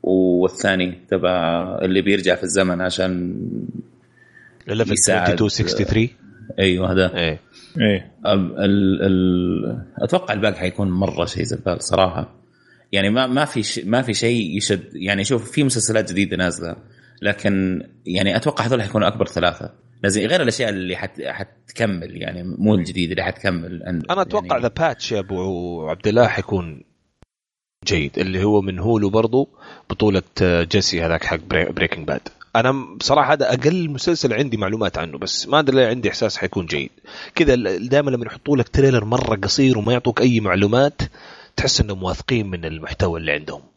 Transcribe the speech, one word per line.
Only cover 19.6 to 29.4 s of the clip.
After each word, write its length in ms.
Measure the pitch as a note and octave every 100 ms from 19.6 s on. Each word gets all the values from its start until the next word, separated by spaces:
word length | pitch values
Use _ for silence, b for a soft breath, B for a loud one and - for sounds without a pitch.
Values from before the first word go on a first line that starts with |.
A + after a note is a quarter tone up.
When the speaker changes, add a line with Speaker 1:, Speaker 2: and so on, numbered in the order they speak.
| - - _ _
Speaker 1:
لازم، 180 | G2 G#2
غير 220 | G3 F3
الأشياء 260 | C3+ A2+ A#2
اللي 280 | G2 F#2 F2+
حت-، 260 | G2 -
حتكمل، 1000 | C2+ - G2 _ _ - A2+ F#2 E2+ -
يعني 200 | - F2
مو 320 | F2+ - G#2
الجديد 360 | G#2+ E2+ F2+ E2+
اللي 120 | F2+
حتكمل. 600 | - - G2 F2+ E2 F2 - F2 -
Speaker 2:
أنا 120 | F#3
أتوقع 340 | F#3 G#3 F3+ C3+
Speaker 1:
يعني 120 | A#2+
Speaker 2:
The 40 | -
Patch 320 | D#3+ B2 -
يا 60 | A2
أبو 680 | F#2+ F#2+ F#2+ F2+ F2 E2+ D#2
عبد 180 | E2 G#2+
الله 200 | A2 A2+
حيكون 580 | - - G2 E2+ D2 - _ _ _ _ _ _ _ _ _
جيد، 340 | - F#2 C#2+ -
اللي 260 | F#2 F#2
هو 160 | G2+ G#2+
من 180 | G2 F#2
هولو 320 | F#2+ A2+ G2+
برضو، 380 | G#2+ A2+ B2